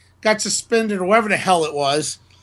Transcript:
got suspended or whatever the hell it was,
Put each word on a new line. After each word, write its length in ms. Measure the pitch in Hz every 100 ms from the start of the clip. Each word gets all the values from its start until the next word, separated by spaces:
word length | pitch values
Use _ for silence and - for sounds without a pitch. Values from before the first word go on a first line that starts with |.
| _ _
got 200 | 220 214
suspended 580 | 208 - - 226 220 202
or 60 | 180
whatever 240 | 220 214
the 80 | 185
hell 260 | 185 175
it 100 | 156
was, 460 | 147 139 151 151 - _ _